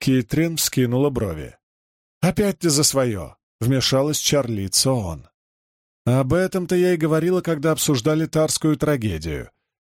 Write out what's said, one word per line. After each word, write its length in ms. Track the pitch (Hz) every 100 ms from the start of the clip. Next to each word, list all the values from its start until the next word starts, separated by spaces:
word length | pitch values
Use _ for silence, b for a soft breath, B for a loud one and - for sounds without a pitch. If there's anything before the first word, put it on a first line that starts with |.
Китрин 560 | - 131 117 - 170 165
вскинула 540 | - - 123 123 143
брови. 480 | 123 104 78 71 - _ _ _ _ _ _
«Опять 380 | 170 - 208 -
ты 100 | 175
за 120 | 143
свое», — 520 | 147 135 127 101 71 - _ -
вмешалась 580 | 113 135 - 135 143 147
Чарли 500 | - 147 123 107 98
Цоон. 600 | - 131 131 95 78 - _ _ _ _ _ _ _ -
«Об 260 | 127 131
этом-то 440 | 165 185 190 180 180
я 180 | 180
и 20 | 175
говорила, 460 | 156 160 165 180
когда 300 | 170 160 156
обсуждали 520 | 151 - 139 151 156
тарскую 540 | 160 156 156 - 156 151
трагедию. 720 | 151 143 107 82 80 71 - _ _ _